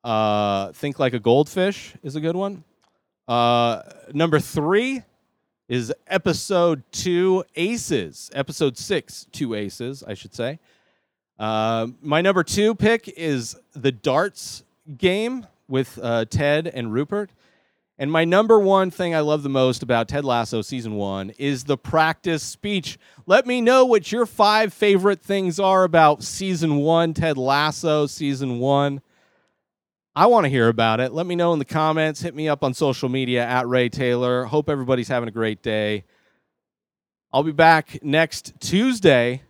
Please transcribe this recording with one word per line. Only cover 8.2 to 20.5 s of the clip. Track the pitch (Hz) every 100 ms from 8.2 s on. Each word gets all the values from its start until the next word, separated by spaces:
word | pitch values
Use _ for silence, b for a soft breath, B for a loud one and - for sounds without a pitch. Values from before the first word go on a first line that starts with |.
| -
Episode | 139 135 - 143 120
six, | - 175 - - -
Two | - 131
Aces, | 107 101 - 120 135
I | -
should | 98 104
say. | - 120 156 _ _ _ _ _ _ _ -
Uh, | 107 110 110 113 131 -
my | 151 151
number | 185 185
two | 165 202 214
pick | 220 208 233 208
is | - 160 135 113 - _
the | 143 135
darts | 120 147 135 202 - - - _ _ 156 135
game | 180 196 226 254 220 _ _
with, | 131 131 -
uh, | 117 117
Ted | 110 - 143 151 165
and | 131 117
Rupert. | 113 147 202 202 _ _ _ _ _ _ -
And | 139
my | 160
number | 165 185 220 226
one | 196 196 185
thing | 170 180
I | 160
love | 151 151
the | 143
most | 135 131 123
about | 120 117 113
Ted | 143
Lasso | 139 120 113